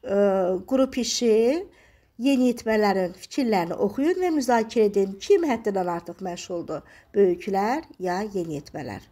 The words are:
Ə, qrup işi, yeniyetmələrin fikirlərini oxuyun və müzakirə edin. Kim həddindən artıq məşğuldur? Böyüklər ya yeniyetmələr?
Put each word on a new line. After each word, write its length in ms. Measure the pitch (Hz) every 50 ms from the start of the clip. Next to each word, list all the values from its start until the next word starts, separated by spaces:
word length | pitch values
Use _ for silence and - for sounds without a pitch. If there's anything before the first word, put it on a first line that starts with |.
| -
Ə, 560 | - 196 202 202 202 190 190 185 175 185 180 185
qrup 320 | - 269 269 269 262 262 262
işi, 680 | 233 226 - - 247 233 214 220 226 240 277 339 392 - _ _ _ _ _ _ _ _ _ _
yeniyetmələrin 960 | 226 269 277 254 254 247 233 240 - 220 220 214 214 208 196 190 185 175 180 -
fikirlərini 560 | - - - - 277 233 214 190 170 165 180
oxuyun 460 | - - 196 202 - 269 311 370 359 370
və 80 | 359 330
müzakirə 480 | 302 262 233 247 233 220 226 - 240 220 208
edin. 260 | 208 208 196 196 196 196
Kim 240 | - - 403 403 339
həddindən 480 | 302 254 226 226 214 202 190 185 175 175
artıq 240 | 170 170 - 175 - 190
məşğuldur? 600 | 185 175 180 - - 190 175 165 139 156 143 - - - - _ _ _
Böyüklər 680 | - 202 185 175 175 - - 190 190 196 214 247 302 320 - - _
ya 220 | 185 185 175 185 208
yeniyetmələr? 760 | 220 196 196 175 165 156 143 143 - - 156 143 123 101 98 - _